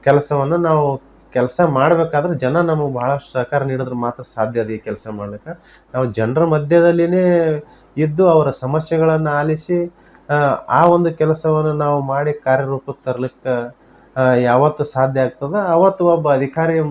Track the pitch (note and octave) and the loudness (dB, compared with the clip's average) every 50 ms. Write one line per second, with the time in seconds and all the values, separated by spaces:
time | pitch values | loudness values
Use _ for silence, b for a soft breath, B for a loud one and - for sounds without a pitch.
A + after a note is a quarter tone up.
0 | _ C#3 C#3 D3 D3 - D3 C#3+ C#3 C#3+ D#3+ F3 E3+ E3 D#3+ D3+ D3 C#3+ C3+ C3 | _ 4 2 2 2 0 -2 -2 -2 -2 -2 -2 0 0 0 2 0 0 -2 -4
1 | _ - _ _ _ _ - B2+ B2 B2 - - F3 E3 D3 C3 C3+ D#3 F3 E3 | _ -16 _ _ _ _ -2 -2 -2 -2 0 0 0 0 2 2 2 2 2 2
2 | E3 E3 D#3+ D3 D3 F3 F3 C3 C3 B2+ C3+ E3 F3 E3+ D#3+ D#3 D3 C#3+ C3+ B2 | 0 -2 -2 -2 -2 -2 -4 -2 -2 -2 0 0 0 0 0 -2 -2 -4 -4 -4
3 | A#2+ B2+ C#3+ C#3+ - - - C3 B2 - - C#3+ C3+ C3+ C3 C3 C3 B2+ B2 B2 | -4 -2 -4 -4 -6 -8 -6 -6 -6 -2 -4 -4 -2 -2 -4 -6 -6 -6 -6 -6
4 | A#2 A#2 A#2+ - B2+ _ _ - A2 A2 A#2 A#2 A2+ G#2+ A2 G#2+ - A2 G#2+ G2+ | -6 -6 -6 -8 -14 _ _ -4 -4 -4 -2 -4 -4 -4 -6 -10 -8 -10 -12 -10
5 | - A2 G#2+ G#2 G#2 G2+ G2+ G#2+ _ D#3 E3+ - b b b b b _ - B2+ | -10 -14 -12 -10 -10 -10 -12 -14 _ -14 -16 -16 b b b b b _ -6 -4
6 | C3 A#2+ G#2 A2+ A2+ A2 B2+ D#3 E3+ E3 D#3 D3+ D3 C#3+ E3 E3+ E3+ F3 E3+ E3+ | -4 -4 -2 -2 -2 -2 0 0 0 2 2 0 0 2 4 4 4 4 4 2
7 | E3+ E3+ F3 F#3 F#3 F3+ F3 F3 E3 D#3+ D#3 D3+ D3+ b b b b b _ - | 2 2 2 2 2 2 2 2 2 0 -2 -4 -6 b b b b b _ -4
8 | D3+ D#3 D3+ D#3 F#3+ F3+ E3 D#3+ D3+ C#3 C3 - - B2+ C#3 D#3 D#3 - E3 D#3+ | -2 -2 2 2 4 6 6 4 4 2 -2 -6 -6 -4 -4 -4 -2 -2 -2 0
9 | D#3+ D#3+ D#3+ D#3+ D#3+ D3+ D3 D3 D3 D#3 D#3 D#3 D#3+ - F3+ F3 F3 F3 - b | 2 2 2 0 0 -2 -2 -2 0 -2 -2 -4 -4 -4 -2 -2 -2 -4 -8 b
10 | b b b b b _ D3 D3 D3 C#3+ B2 - - - A#2 C3+ D#3+ F3 F3 F3 | b b b b b _ -2 0 2 2 0 -2 -4 -2 2 4 4 4 4 4
11 | F3 E3 D#3+ D#3+ D#3 D3+ D#3 D#3 - D#3+ D#3 D#3 D#3 D#3 D3+ D3 D3+ D3 D3 C#3+ | 2 0 0 0 0 0 0 -2 0 0 0 0 0 -2 -2 -2 -2 0 0 -2
12 | C#3 C3+ C3+ C#3 D3 D3+ D3 D3 _ C3 C3 C3+ C#3 C3+ C3+ C3 - - C3 _ | -2 -2 -4 -2 -2 -4 -4 -4 _ 0 0 0 0 -2 -6 -8 -8 -10 -14 _
13 | _ C3 B2+ B2 B2+ B2+ _ _ _ C3 B2+ A#2+ A#2+ A#2+ B2 b b b b b | _ -6 -6 -4 -4 -8 _ _ _ -4 -4 -4 -4 -8 -12 b b b b b
14 | b b _ C3 C3 B2+ B2+ B2 B2 A#2+ A#2+ B2+ C#3 D3+ D3 - D3 - - C3 | b b _ 0 2 2 2 2 2 2 2 4 4 2 0 -2 -6 -6 -2 -2
15 | C3 C3+ C3+ C3+ C3 B2 B2+ _ C#3 C#3 E3 G#3 G3+ F#3 E3 E3 F3+ F#3+ F#3 F#3+ | -2 0 0 0 -2 -2 -2 _ -10 -6 -4 -4 -2 0 2 4 4 2 2 2
16 | F3+ F3 E3+ E3 D#3 D3+ C#3+ C3 C3+ C3+ C3+ D#3+ D#3+ E3 E3 D#3+ D#3 D3+ | 2 2 2 2 2 0 0 0 0 -2 -2 -2 -2 0 0 0 -2 -2